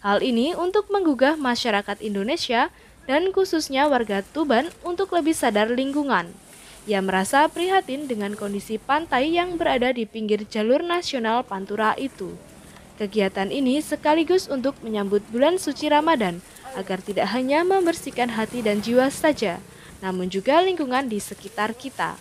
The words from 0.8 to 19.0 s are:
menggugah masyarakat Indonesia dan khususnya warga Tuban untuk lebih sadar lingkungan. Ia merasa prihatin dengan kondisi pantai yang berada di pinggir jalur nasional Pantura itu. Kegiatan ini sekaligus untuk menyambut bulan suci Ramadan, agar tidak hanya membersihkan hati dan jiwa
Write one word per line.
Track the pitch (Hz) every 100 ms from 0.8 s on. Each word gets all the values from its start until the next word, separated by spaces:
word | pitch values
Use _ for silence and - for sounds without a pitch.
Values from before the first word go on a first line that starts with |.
| 403
menggugah | 403 349 247 262 320
masyarakat | 262 240 240 202 202 202
Indonesia | 208 202 208 330 - 233 285 - - - -
dan | 277 370
khususnya | 381 381 330 - 269 294
warga | 262 220 196 196 277
Tuban | 311 226 320 -
untuk | 339 349 381
lebih | 349 302 320
sadar | 254 208 220
lingkungan. | 247 269 277 285 202 170 - - - - - -
Ia | 202 190
merasa | 185 190 277 320
prihatin | 330 359 381 359 262 294
dengan | 220 202
kondisi | 208 202 202 - 220
pantai | - 285 233 254 294 339
yang | 359 339
berada | 320 262 247
di | 247 220
pinggir | 226 214 208 214
jalur | 220 214 277
nasional | 349 349 359 262 226 233 247
Pantura | 190 196 208 220 -
itu. | 269 - 180 175 - - - - - -
Kegiatan | 208 214 190 196 196
ini | 277 262 277
sekaligus | 302 294 302 311 311 370 -
untuk | 277 247 277
menyambut | 233 214 196 208 214
bulan | 226 285 370
suci | - 277 302
Ramadan, | 294 311 311 196 175 - - -
agar | 202 190 185 190
tidak | 190 196 233
hanya | 254 294
membersihkan | 349 392 339 330 - - 240
hati | 220 220 247 220
dan | 208
jiwa | 214 247